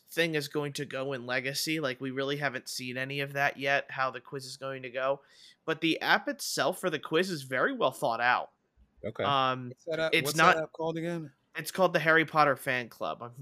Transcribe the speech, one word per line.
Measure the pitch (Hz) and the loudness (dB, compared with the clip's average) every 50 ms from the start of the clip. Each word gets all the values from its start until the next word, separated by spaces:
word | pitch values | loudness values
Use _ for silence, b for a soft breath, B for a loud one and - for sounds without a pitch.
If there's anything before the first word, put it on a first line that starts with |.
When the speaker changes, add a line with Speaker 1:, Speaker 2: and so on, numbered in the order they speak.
| - _ | -12 _
Speaker 1:
thing | - 165 170 165 156 | -2 0 0 2 0
is | 151 139 139 | -2 -4 -2
going | - 147 147 143 139 | -2 -4 -2 -2 -4
to | 147 139 | -6 -8
go | 117 131 135 135 139 139 | -6 -6 -6 -4 -4 -4
in | 120 120 | -4 -4
Legacy. | 123 127 135 127 135 139 139 - 160 160 160 | -2 -2 -2 0 -2 -2 -2 -2 -2 -2 0
Like, | 147 127 123 - | 0 -2 -2 -4
we | 135 131 | -6 -4
really | 127 139 135 139 143 | -2 -2 -2 -2 -2
haven't | 147 147 131 123 127 - - | -2 -2 -2 -4 -4 -8 -10
seen | - - 127 127 123 | -10 -8 -8 -6 -6
any | 131 131 135 139 143 | -6 -6 -4 -4 -4
of | 139 139 139 | -4 -4 -2
that | 139 143 139 - | 0 0 0 0
yet, | - 139 139 139 135 - - | -2 0 0 0 0 0 -4
how | - 135 131 131 | -4 -2 -2 -2
the | 127 127 | -2 -6
quiz | - - 147 135 131 | -12 -10 -12 -12 -10
is | 131 135 | -12 -12
going | - 135 135 135 131 131 | -10 -8 -8 -8 -8 -10
to | 123 | -8
go. | 117 131 131 139 139 - b b b b b b b b _ | -4 -2 0 0 0 -2 b b b b b b b b _
But | 160 160 156 | -4 -2 0
the | 165 165 156 - | 0 0 0 2
app | - 143 180 214 - 285 | 4 4 4 4 2 -2
itself | 269 - - - - 151 131 156 185 - | -4 -4 -6 -4 -2 2 2 2 0 0
for | - 175 | -2 -2
the | 160 147 | -2 -2
quiz | - - 156 165 185 196 | -2 0 2 2 2 2
is | 175 147 135 | -2 -6 -6
very | 127 131 127 156 262 269 | -4 0 0 0 0 2
well | 226 - 131 | 2 0 0
thought | - - 151 123 113 113 | 2 0 0 0 2 2
out. | 120 123 120 90 76 - _ _ _ _ _ _ - _ _ _ - | 4 4 4 2 0 -4 _ _ _ _ _ _ -20 _ _ _ -10
Speaker 2:
Okay. | 104 - - 101 | -8 -4 -2 0
Speaker 1:
Um, | 139 139 135 131 131 127 127 123 | 2 4 4 4 2 0 -2 -6
Speaker 3:
What's | 123 - - _ | -10 -12 -12 _
that | 165 156 160 | -6 -2 -2
app, | 160 160 160 | 0 2 2
Speaker 1:
it's | 165 151 | 2 0
Speaker 3:
what's | 147 143 | 2 4
Speaker 1:
not | 165 165 180 160 | 6 8 8 8
Speaker 3:
that | 160 156 | 6 2
app | - - | -4 -6
called | - 160 165 165 | -4 -4 -4 -4
again? | 165 160 175 175 165 156 135 - _ _ _ - | -2 -4 -4 -4 -6 -8 -10 -14 _ _ _ -12
Speaker 1:
It's | 165 156 - | -10 -10 -6
called | - 190 185 175 170 | 2 2 2 4 4
the | 160 | 4
Harry | 151 165 160 160 156 | 4 6 6 6 4
Potter | - 160 156 147 147 127 | 4 4 6 6 6 4
Fan | - - 139 127 123 120 113 | 2 0 -2 -2 -2 -4 -6
Club. | - - 104 80 80 87 117 | -8 -8 -6 -6 -6 -6 -10
I'm | 120 120 139 | -12 -14 -14